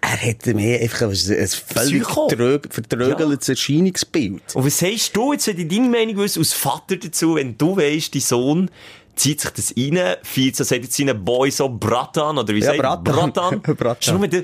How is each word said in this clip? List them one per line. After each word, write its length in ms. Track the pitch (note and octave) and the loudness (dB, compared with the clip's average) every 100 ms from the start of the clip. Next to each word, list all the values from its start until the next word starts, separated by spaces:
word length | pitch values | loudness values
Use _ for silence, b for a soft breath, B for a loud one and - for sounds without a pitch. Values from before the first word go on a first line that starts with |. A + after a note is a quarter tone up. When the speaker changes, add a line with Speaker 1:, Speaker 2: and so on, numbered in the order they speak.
Speaker 1:
Er 280 | - A2+ A#2 | -2 -2 -2
hat 160 | A2+ B2 | -2 0
mehr 340 | G#2+ G#2+ A#2+ | 0 2 2
einfach 220 | A2+ - | 0 0
ein, 60 | A2+ | -2
ein 60 | G2 | 0
völlig 840 | F#2+ G#2 G2 - - - C3 - | 0 0 0 -4 -6 -2 0 0
Speaker 2:
Psycho. 240 | A#3+ - D4+ | 0 0 0
Speaker 1:
trög-, 380 | A#2 A#2+ C#3+ - | 2 2 2 -2
vertrögeltes 760 | - A2+ A#2+ B2+ D3 D#3 C#3+ - | -8 -4 0 0 2 2 0 0
Speaker 2:
Ja. 40 | |
Speaker 1:
Erscheinungsbild. 920 | C3 - D3 F#3 F#3 - F3 G#2 G2 - | -2 2 4 2 0 -2 -2 -2 -4 -6
Speaker 2:
Und 120 | C#3 C3 | -2 0
was 120 | - | 2
sagst 380 | F3 A3 - G3 | 0 0 -2 0
du 160 | C4 | 0
jetzt, 140 | D4 A#3 | 0 -2
wenn 120 | F3 | -2
ich 100 | E3 | -2
deine 200 | G3 B3+ | 0 2
Meinung 280 | A#3 A3+ G3+ | 2 0 0
wüsste, 240 | G3+ - | -2 0
als 120 | D3+ | 0
Vater 440 | - C#3+ B2 - F#3+ | 0 -2 -4 -4 -6
dazu, 400 | F3 - E3 D#3+ | -4 0 2 2
wenn 200 | C3+ A2 | -2 0
du 200 | D3+ G3 | 0 2
weisst, 380 | D3 D#3 D#3 | 2 0 -2
dein 80 | C#3 | -4
Sohn 480 | - B2 B2+ D#3 F#3 B B B B | 0 2 2 2 0 B B B B
zieht 260 | - C3 D3 | -2 -2 -2
sich 100 | - | -6
das 220 | - - - | -6 -6 -2
rein, 380 | C3+ F3 F3+ F3 | 0 0 0 -2
feiert 340 | - - C3 B2 | -4 0 0 0
so, 80 | |
sagt 180 | C3 B2+ | 0 -2
jetzt 140 | B2 - | -2 -2
seinen 280 | C#3 A#2+ | 0 0
Boy 260 | F#2 B2 C#3 | 0 2 2
so, 180 | - C3+ | 2 -2
„Bratan“, 640 | A#2 G#2+ A#2 - - D3+ D3 | -2 0 0 0 -2 0 0
oder 160 | G#2+ | 0
wie 40 | G#2+ | 2
Speaker 1:
Ja, 60 | B2 | 2
Speaker 2:
sagt 120 | D3 | 2
er? 160 | C3 F2+ | 0 0
Speaker 1:
Bratan. 640 | F2 C#3 D#3 - F3+ G#3 | 0 2 2 0 0 -2
Speaker 2:
„Bratan“? 0 | |
Speaker 1:
<laughs> 140 | - C#3+ | -2 0
Bratan. 200 | A#2+ A#2+ | 0 0
Speaker 2:
Ist 100 | - | 0
nur 80 | F#3 | 0
mit 120 | G3 | 2
der, 80 | F3+ | 0